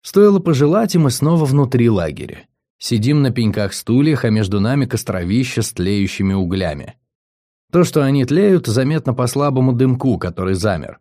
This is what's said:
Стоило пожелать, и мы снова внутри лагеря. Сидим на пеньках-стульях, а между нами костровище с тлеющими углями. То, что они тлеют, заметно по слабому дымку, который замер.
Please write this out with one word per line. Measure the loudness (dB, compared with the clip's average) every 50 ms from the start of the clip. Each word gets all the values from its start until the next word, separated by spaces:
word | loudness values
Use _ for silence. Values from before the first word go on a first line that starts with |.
Стоило | _ 0 4 4 6 6 4 2
пожелать, | 2 2 2 2 2 2 2 0 0 0 2
и |
мы | 2 2 2
снова | 0 0 0 2 2 2 2
внутри | 2 2 2 2 2 2 2 4 4
лагеря. | 2 2 -2 -4 -6 -10 -14 -14 -14 -18 -20 _ _ _ _ _ _ _ -6
Сидим | -4 -2 0 0 0 2 2
на | 2 0
пеньках-стульях, | 0 0 -2 -2 -2 -2 -4 -4 -6 -10 -4 0 2 2 2 2 0 0 0
а | 0
между | 0 0 0 0 0 -2
нами | 0 0 0 -2 -2
костровище | -2 -4 -6 -4 -6 -6 -6 -4 -2 -2 -2 -2 -2 -4 -4
с | -4 -4
тлеющими | -6 -6 -4 -2 0 -2 -2 -2 -2 -2 -2 -2 0
углями. | -2 -2 -2 -2 -4 -4 -4 -6 -8 -14 -18 -20 _ _ _ _ _ _ _ _ _ _ _ _ _ _ _
То, | 2 2 2
что | 2 2 0 2
они | 2 2 0 0
тлеют, | 0 2 2 4 4 2 2 0
заметно | 0 0 0 0 0 -2 -2 -2 -2 -2
по | -2 -2
слабому | -2 -2 -2 -2 0 0 2 2 2
дымку, | 2 2 2 0 0 0 0 -2 -2
который | -2 -4 -6 -6 -4 -2 -2 -2
замер. | 0 0 -2 -2 -2 -6 -12 -16 -20